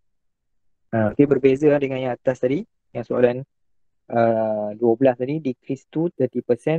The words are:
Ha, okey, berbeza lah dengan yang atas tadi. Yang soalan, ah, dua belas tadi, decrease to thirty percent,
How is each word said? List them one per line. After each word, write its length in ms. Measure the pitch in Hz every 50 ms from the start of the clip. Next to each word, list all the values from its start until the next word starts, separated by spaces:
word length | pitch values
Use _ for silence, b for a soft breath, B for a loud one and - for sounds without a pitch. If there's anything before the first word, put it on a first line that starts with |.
| _ _ _ _ _ _ _ _ _ _ _ _ _ _ _ _ _ _
Ha, 240 | - 113 110 104 104
okey, 100 | - 143
berbeza 460 | 139 139 127 135 135 131 135 156 147
lah 80 | 143 147
dengan 240 | 139 131 135 131 131
yang 100 | 127 120
atas 300 | - _ 131 127 - -
tadi. 240 | 127 139 180 233 - _ _ _ _ -
Yang 160 | 123 113 -
soalan, 320 | 120 120 123 120 123 127 135 - _ _ _ _ _ _ _ _ _ _ _ - 120
ah, 560 | 117 117 117 113 110 110 110 107 107 104 104 104
dua 160 | 110 120 117 113
belas 240 | 117 135 131 120
tadi, 240 | 123 127 135 151 160
decrease 480 | 147 131 123 - _ - 135 - _ _
to 240 | - 156 165 180 -
thirty 320 | - 131 123 - 123 -
percent, 320 | - 120 - - 156 156